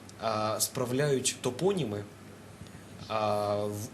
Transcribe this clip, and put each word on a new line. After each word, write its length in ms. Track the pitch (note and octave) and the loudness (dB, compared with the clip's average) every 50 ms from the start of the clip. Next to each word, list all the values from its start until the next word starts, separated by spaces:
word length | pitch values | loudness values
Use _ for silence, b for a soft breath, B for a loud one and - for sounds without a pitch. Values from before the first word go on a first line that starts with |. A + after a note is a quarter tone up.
| B B - - G#2+ | B B -12 -4 -2
е, 360 | A2+ A2 G#2+ G#2+ G#2+ A2 G#2+ | 0 2 2 2 2 2 0
справляють 760 | - - - B2+ B2 A#2+ B2 C3 D3 D3 C#3 B2+ B2 - - - | 0 -2 0 -2 -2 0 2 2 4 4 4 4 4 2 0 0
топоніми, 580 | - B2+ A#2+ - E3+ G3 G3+ F3+ C#3+ G#2+ G#2 G#2 | -2 -2 0 2 2 2 4 4 2 0 0 -2
е, 60 | G2+ - - - - - - - - - - - - - - - - - - - - - A2 A2 G#2+ G#2+ G#2 G#2 G#2 G#2 G#2 G#2 G#2 | -4 -6 -10 -16 -16 -16 -16 -16 -16 -18 -16 -16 -16 -14 -14 -16 -16 -16 -14 -14 -6 -2 0 2 4 4 4 4 4 2 2 2 2
в 240 | G#2 G#2 G2+ G#2+ C3 | 0 -2 -4 -6 -2